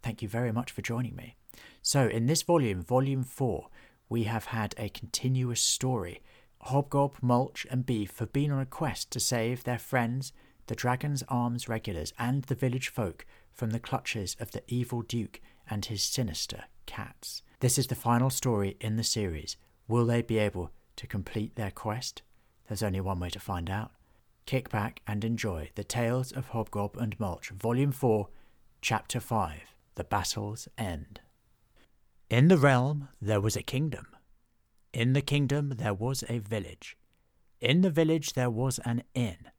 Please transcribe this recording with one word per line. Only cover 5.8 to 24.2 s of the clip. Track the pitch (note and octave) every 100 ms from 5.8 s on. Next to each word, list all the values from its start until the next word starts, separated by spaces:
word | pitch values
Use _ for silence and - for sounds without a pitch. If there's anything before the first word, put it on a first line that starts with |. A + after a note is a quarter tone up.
| B2+ B2 F2 - - - - _
Hobgob, | - C3+ C#3 C#3+ C#3 -
Mulch, | B2 B2 B2+ - -
and | C3 B2+
Beef | A#2 G2+ -
have | C#3
been | C#3+ D3
on | C#3
a | C3
quest | - D#3 - -
to | -
save | - B2 A2+ B2
their | - A#2+
friends, | - C3 A#2 B2 C3 - - _ -
the |
Dragon's | G#2 B2+ B2+ D3 C#3+ B2+
Arms | B2+ A#2+ A#2+ -
regulars, | A2+ A2 E2+ D#2 -
and | A#2+ C#3
the | C3 C3
village | C3 B2 -
folk | - G#2 - - - -
from | - A2+
the | A2+
clutches | - A#2+ - A2 F#2+ -
of | A2+
the | - -
evil | B2 A#2+ A#2+
Duke | A2+ A#2+ A2 - - - -
and | G#2
his | G2 G#2
sinister | - - G2 D#2 - - - - -
cats. | - - - - - _ _
This | B2+ B2+
is | C3
the |
final | A#2 - A#2+ C3
story | C3 C3 A2 G2 -
in | A2 A2
the |
series. | A2+ - G2+ D#2 D#2 - _ _ -
Will | A#2 A#2
they | A#2+
be | A#2 A2
able | G#2 F#2 E2+ - _ -
to | -
complete | G#2 F#2 - G#2
their | - G#2
quest? | - A2 A2 B2+ - - _ _ _ _
There's | G#2
only | G#2+ F#2
one | F#2+ F#2+
way | F2
to | -
find | - F2+ E2+
out. | G2 A2 _ _ _